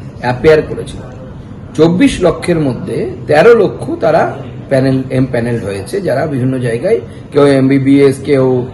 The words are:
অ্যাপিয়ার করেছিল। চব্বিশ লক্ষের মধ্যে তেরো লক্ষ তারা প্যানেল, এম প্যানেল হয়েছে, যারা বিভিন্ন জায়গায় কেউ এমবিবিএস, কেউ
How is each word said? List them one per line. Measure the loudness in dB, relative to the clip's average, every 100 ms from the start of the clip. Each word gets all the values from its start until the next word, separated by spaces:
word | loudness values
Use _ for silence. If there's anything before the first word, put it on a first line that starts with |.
| -14 -8
অ্যাপিয়ার | -4 0 4 4
করেছিল। | 2 -8 -10 -12 -14 -16 -16 -16 -16 -16 -10 2
চব্বিশ | 2 4 2 2
লক্ষের | 0 0 -2 -2
মধ্যে | 0 -4 -6 -6 -6 -8 0
তেরো | 4 6 6
লক্ষ | 4 -2 -8 -2
তারা | 0 2 0 -4 -12 -14 -2
প্যানেল, | 0 2 0 -2
এম | -2 0
প্যানেল | -2 -2 -4
হয়েছে, | -6 -8 -6 -6
যারা | -2 -2 -2
বিভিন্ন | -2 -2 -2
জায়গায় | -2 -2 0 -2 -2 -16 -4
কেউ | 2 4
এমবিবিএস, | 4 4 2 4 4 4 2 0
কেউ | 2 2 0 -2